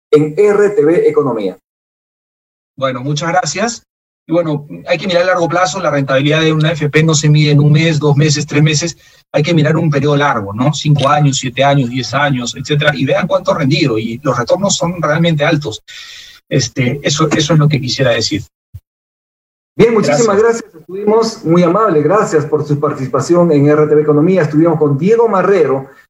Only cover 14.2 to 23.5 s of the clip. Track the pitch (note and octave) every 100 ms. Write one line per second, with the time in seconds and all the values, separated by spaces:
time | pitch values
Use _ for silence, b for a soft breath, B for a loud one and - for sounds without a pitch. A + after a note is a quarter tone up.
14.2 | C#3+ C3 A#2+ F3+ G3 - E3+ F3+ D#3 D#3
15.2 | E3+ D#3 C#3+ C3+ D3 - _ B B B
16.2 | B B - D3 - - B2 - - C#3+
17.2 | D#3 D#3+ D3+ D#3+ C#3+ C#3+ B2 - B2+ A#2
18.2 | A2 G2+ - _ _ - _ _ _ _
19.2 | _ _ _ _ _ - A3+ A3+ - -
20.2 | A3+ G3 A3+ A3+ - D#3+ - F#3+ G#3 A3
21.2 | A3 - D#3 E3+ F3 F#3+ A3 D#3 D3 G3+
22.2 | G#3 D#3 C#3 D3+ D3 C#3+ D3 D3 C3 C3+
23.2 | C3+ F3 F3